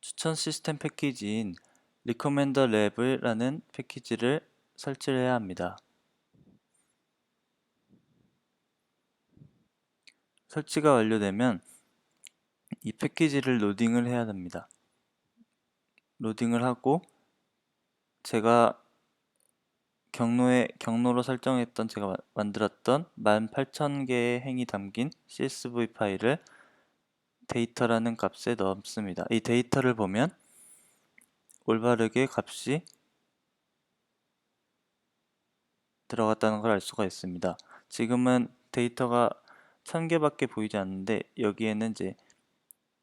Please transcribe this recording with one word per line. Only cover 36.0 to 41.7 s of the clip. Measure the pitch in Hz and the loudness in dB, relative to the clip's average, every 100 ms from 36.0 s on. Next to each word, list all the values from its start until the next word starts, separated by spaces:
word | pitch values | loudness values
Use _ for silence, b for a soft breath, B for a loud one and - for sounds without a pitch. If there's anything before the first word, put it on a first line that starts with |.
| _ | _
들어갔다는 | 113 110 110 110 107 | 0 2 2 0 0
걸 | 110 | 0
알 | 104 | 0
수가 | - - 101 | -2 -4 -4
있습니다. | - 95 87 92 87 B B B | -4 -10 -4 -4 -4 B B B
지금은 | - 117 123 123 123 117 _ _ | -6 -2 2 2 2 0 _ _
데이터가 | - 120 120 127 120 117 - b b b b | -2 -2 -2 0 2 2 0 b b b b
천 | - 170 165 | -8 -6 0
개밖에 | 165 151 - 127 | 2 2 0 -4
보이지 | - 107 104 | -2 -4 -2
않는데, | 95 95 95 110 - - | -4 -6 -2 -4 -4 -2
여기에는 | 113 101 110 | -2 0 -2